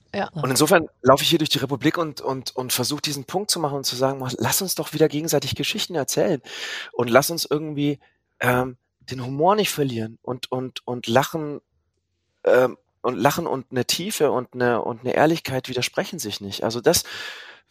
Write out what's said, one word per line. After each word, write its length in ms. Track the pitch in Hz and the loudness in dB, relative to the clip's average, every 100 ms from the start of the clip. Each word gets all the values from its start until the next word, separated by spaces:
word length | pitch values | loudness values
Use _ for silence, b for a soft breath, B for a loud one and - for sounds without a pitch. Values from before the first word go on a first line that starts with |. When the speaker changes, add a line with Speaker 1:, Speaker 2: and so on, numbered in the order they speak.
| _ - | _ -6
Speaker 1:
ja. 140 | - 160 | -6 -4
Speaker 2:
Und 80 | 131 | -2
insofern 380 | 127 151 185 156 _ | 2 4 4 2 _
laufe 200 | 127 139 | 4 4
ich 80 | 147 | 4
hier 80 | 160 | 2
durch 120 | 151 | 2
die 80 | - | 0
Republik 400 | 135 135 135 170 | -2 -2 0 0
und, 220 | 160 139 | -4 -6
und, 340 | - 131 123 - | -6 -6 -6 -8
und 160 | 127 | -4
versuche, 300 | - 120 147 | -2 -2 -4
diesen 220 | - 143 131 | -4 -6 -6
Punkt 260 | 175 208 | -4 -2
zu 100 | 175 | 0
machen 160 | 147 139 | -2 -2
und 80 | 131 | -4
zu 120 | 123 | 0
sagen, 280 | 135 139 127 - | 0 -2 -6 -2
"Lass 240 | 127 - | 0 0
uns 120 | 190 - | -2 -4
doch 180 | 151 | -6
wieder 160 | 151 156 | 2 2
gegenseitig 460 | 143 160 147 139 - | 2 0 0 0 -2
Geschichten 400 | 139 214 - 170 | -4 -4 -4 -2
erzählen 480 | 131 - 190 147 B B B B B | -2 2 2 0 B B B B B
und 160 | - 120 | -2 4
lass 200 | 120 143 | 6 4
uns 140 | 170 - | 0 -2
irgendwie, 520 | 151 156 143 143 143 _ _ _ - | -2 -2 0 0 0 _ _ _ -4
ähm, 360 | 123 127 131 127 _ _ | 0 2 0 -6 _ _
den 240 | - 127 123 | -12 -8 -6
Humor 320 | 139 170 214 | 2 4 4
nicht 140 | 185 | 2
verlieren 480 | - 139 113 110 113 | 0 0 0 -4 -8
und, 280 | - 127 - | -8 -8 -6
und, 360 | 127 131 - - | -6 -6 -8 -8
und 200 | 123 113 | -6 2
lachen, 540 | 120 143 165 151 143 - _ _ _ _ _ _ _ - | 2 2 -2 -6 -8 -14 _ _ _ _ _ _ _ 4
ähm, 320 | 160 170 - _ _ | 4 4 0 _ _
und 140 | 120 127 | -4 2
lachen 300 | 143 175 170 | 2 2 -2
und 200 | 135 - | -4 -4
eine 140 | 127 - | -4 -2
Tiefe 460 | - 180 - 147 | -2 -4 0 2
und 240 | 113 123 123 | 2 -2 0
eine, 280 | 123 117 | 2 2
und 180 | - 117 | -2 -4
eine 140 | 123 - | -2 2
Ehrlichkeit 540 | 151 160 - 131 - | 4 2 -2 -4 -4
widersprechen 500 | 123 - - 196 170 | -4 -4 -4 -6 -6
sich 220 | 107 - | -8 -6
nicht." 240 | 98 - 110 | -8 -4 -4
Also 160 | 117 | 0
das 240 | 143 170 B B B B B B _ | 2 2 B B B B B B _